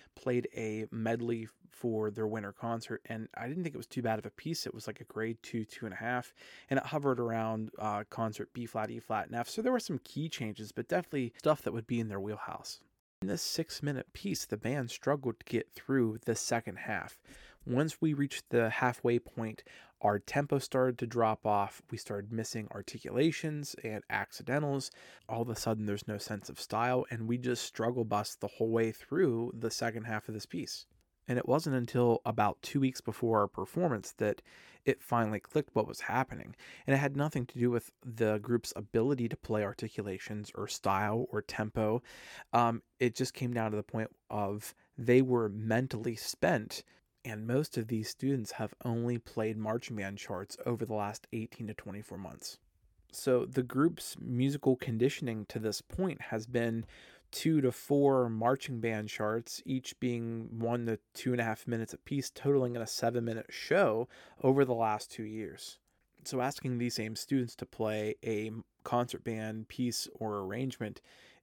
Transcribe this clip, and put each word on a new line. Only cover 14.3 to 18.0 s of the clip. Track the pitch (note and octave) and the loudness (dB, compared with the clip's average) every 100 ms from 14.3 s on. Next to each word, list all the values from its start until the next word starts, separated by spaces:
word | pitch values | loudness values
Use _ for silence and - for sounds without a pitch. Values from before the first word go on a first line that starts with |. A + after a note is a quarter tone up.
| - - | -4 -4
the | G#2+ | -4
band | A2+ C#3 A#2+ | -2 -2 -2
struggled | - C3+ C#3+ B2+ - | -2 0 2 0 -4
to | - | -2
get | A#2 - | -2 -2
through | - - C3+ A2+ A2 - | -6 2 4 4 2 -2
the | A2 | -2
second | - A#2 A2 F#2 | 0 0 -2 -8
half. | - G2+ - - - - - - C3+ | -4 -4 -6 -14 -20 -20 -20 -12 -2
Once | B2 D#3 - | 0 0 2